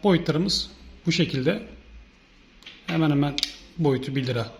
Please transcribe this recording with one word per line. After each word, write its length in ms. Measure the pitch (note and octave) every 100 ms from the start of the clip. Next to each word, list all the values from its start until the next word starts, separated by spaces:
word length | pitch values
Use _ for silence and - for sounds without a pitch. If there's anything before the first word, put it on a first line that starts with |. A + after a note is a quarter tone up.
Boyutlarımız 640 | G#3 E3+ E3 D3+ F3+ - - - - - -
bu 60 |
şekilde. 520 | D#3+ E3 C3+ C3 G3+ - - - - - _ _ - - - - - -
Hemen 220 | E3 D#3+
hemen 260 | C#3+ C#3+ C#3 - - - -
boyutu 380 | D3+ B2+ C3+ C3+
bir 120 | B2+
lira 240 | A#2+ A2+ -